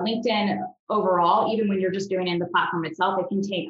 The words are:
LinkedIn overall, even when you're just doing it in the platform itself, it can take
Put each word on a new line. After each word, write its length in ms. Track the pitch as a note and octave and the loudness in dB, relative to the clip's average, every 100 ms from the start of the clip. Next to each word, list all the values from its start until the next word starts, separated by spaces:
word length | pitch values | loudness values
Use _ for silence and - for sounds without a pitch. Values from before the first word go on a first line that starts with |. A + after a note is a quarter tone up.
LinkedIn 580 | G#3 A#3 B3 G#3+ G3+ - - - - | -4 0 0 0 0 -2 -6 -10 -4
overall, 640 | - F#3 F3 F3 G#3 A3 | 0 2 4 4 4 2
even 160 | A3 G#3 | 0 0
when 100 | F#3+ | 0
you're 100 | F#3 | 0
just 200 | G3 G3 | -2 -2
doing 180 | F#3 F3+ | -2 0
it 60 | |
in 60 | E3+ | -2
the 80 | E3+ | 0
platform 360 | F3+ - F3 | 0 0 -2
itself, 340 | D#3+ D#3+ F#3 F#3 | -4 -2 -2 0
it 80 | F3 | -2
can 120 | G3 | -2
take 260 | G3 F3+ - | -2 -4 -4